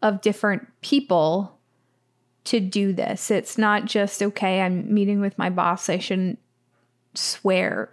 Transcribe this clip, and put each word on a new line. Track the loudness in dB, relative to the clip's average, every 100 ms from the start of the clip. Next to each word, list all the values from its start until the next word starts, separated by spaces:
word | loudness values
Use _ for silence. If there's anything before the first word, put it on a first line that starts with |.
of | 0 2
different | -2 0 0 -2 -6 _
people | 0 0 2 2 4 2 -2 _ _ _ _ _ _ _ _ _ -2
to | 0
do | 0 0 0
this. | 0 -2 -4 0
It's | 0 0 0
not | 2 2 0
just, | 0 0 0
"Okay, | -4 -2 0 0
I'm | 0 -2 0
meeting | 2 2 2
with | 0 -2
my | -2
boss, | 0 0 0 -2
I | -2
shouldn't | -2 -2 -2 -4 _ _ _ _ _ _ _ -8
swear." | -6 -2 0 2 0 -2 -6